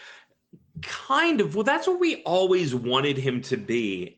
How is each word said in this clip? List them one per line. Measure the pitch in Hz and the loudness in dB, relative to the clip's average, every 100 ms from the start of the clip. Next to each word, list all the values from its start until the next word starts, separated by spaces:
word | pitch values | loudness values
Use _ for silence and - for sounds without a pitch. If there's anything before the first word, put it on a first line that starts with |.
| - - _ _ _ - _ - | -20 -20 _ _ _ -20 _ -16
Kind | - - - 277 339 285 | -12 -10 -2 2 4 2
of. | 175 | 0
Well, | 175 | 0
that's | 214 311 320 | 0 0 2
what | 359 | 2
we | 349 - | 2 0
always | - 180 185 185 160 | 0 2 4 2 2
wanted | 123 117 127 143 135 | -2 0 2 2 0
him | 131 123 | -2 -4
to | 123 127 | -2 -4
be. | 98 120 107 95 90 | -2 0 0 -4 -8